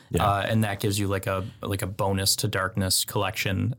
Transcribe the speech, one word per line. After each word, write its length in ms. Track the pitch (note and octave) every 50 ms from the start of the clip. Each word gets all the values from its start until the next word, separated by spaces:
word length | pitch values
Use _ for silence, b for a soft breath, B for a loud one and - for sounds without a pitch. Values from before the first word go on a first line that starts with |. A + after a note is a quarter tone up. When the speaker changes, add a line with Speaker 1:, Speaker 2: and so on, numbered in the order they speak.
| B B
Speaker 1:
Yeah. 140 | B - G#2
Speaker 2:
uh, 160 | G2+ G2+ G2 F#2+ -
and 160 | A2+ A2 A2
that 160 | G#2 G2 -
gives 180 | - G#2 G2 G#2
you, 80 | G2+ F#2+
like, 180 | G2+ F#2+ -
a, 180 | G2 F#2+ F#2+ F#2+ - - -
like, 200 | - - G2 F#2+
a 40 | F#2+
bonus 480 | F#2 G2 - G2+ G2 G2 G2 G2 F#2+ -
to 120 | - - G#2
darkness 560 | - F#2+ F#2+ F#2 - G2+ F#2+ F#2 - - -
collection 680 | - - G#2 G2 F#2 - - - G2+ F#2+ G2 G2+ A2 B2+